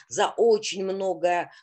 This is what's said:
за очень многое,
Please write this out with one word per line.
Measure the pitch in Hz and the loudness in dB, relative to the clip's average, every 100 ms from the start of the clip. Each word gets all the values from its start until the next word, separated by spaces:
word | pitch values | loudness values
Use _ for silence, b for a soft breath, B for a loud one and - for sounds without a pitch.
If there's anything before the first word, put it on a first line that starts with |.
| - | -8
за | 127 196 - | -2 0 2
очень | 226 214 - 190 190 | 4 4 0 -6 -6
многое, | 196 190 165 175 175 147 B | -4 -4 -2 0 0 -4 B